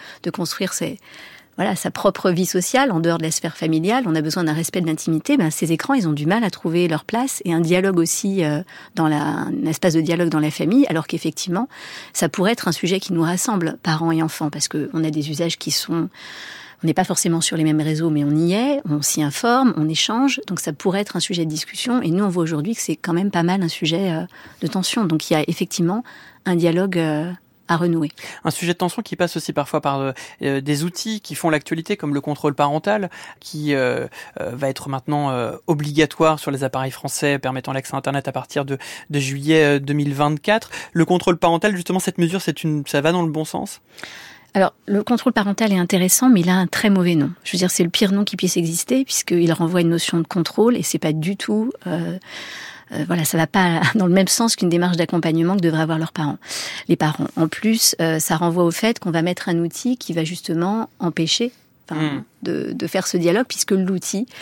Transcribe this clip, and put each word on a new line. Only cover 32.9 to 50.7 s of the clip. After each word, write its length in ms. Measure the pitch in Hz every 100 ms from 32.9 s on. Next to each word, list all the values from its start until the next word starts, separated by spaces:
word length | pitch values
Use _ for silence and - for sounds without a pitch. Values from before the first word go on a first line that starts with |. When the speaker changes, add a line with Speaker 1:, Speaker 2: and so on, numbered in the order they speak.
| 214 185 - - -
Speaker 2:
qui, 320 | - 156 151
euh, 340 | 139 127 123 123 - - -
euh, 120 | -
va 160 | 123 135
être 220 | 135 -
maintenant, 400 | 135 - 147 143
euh, 220 | 127 113 113 -
obligatoire 720 | 151 147 147 151 - 160 156
sur 120 | -
les 120 | 139
appareils 280 | 135 131 131
français 480 | - 139 - 147 139
permettant 340 | 135 131 135
l'accès 220 | 135 -
à 20 | 139
Internet 320 | 139 139 135
à 40 |
partir 340 | 131 127 - 139
de, 100 | 135 - - -
de 100 | 147
juillet, 460 | 135 139 143 160
euh, 140 | 147 143
deux 160 | 139
mille 180 | 147 143
vingt-quatre. 560 | 139 147 156 - 214 - - -
Le 140 | 170 160
contrôle 320 | 180 - 175
parental, 360 | 175 165 214
justement, 260 | 190 - 185
cette 180 | - -
mesure, 240 | 170 180
c'est 220 | 175 151
une, 200 | 165 151 143
ça 140 | 147
va 120 | 147
dans 100 | 180
le 100 | 165
bon 140 | 151 156
sens ? 340 | - - - _ - - - - - _
Speaker 1:
Alors, 220 | 196 185 - -
le 160 | 202
contrôle 300 | 214 240 -
parental 400 | 226 202 196 220
est 60 | 190
intéressant, 500 | 180 185 185 - 262
mais 120 | 220
il 80 | 170
a 40 |
un 120 | 185 175
très 240 | - 220
mauvais 260 | 196 175 165
nom. 140 | 139 175
Je 100 | -
veux 60 | 175
dire, 120 | 185
c'est 120 | -
le 80 | 170
pire 220 | - 202
nom 120 | 196
qui 120 | 208 190
puisse 200 | 180 180
exister, 480 | 165 165 - 262
puisqu'il 480 | 269 - - 170 170
renvoie 280 | 165 165 180
une 80 | 165
notion 300 | 165 - 170
de 80 | 165
contrôle, 500 | 180 160 - 220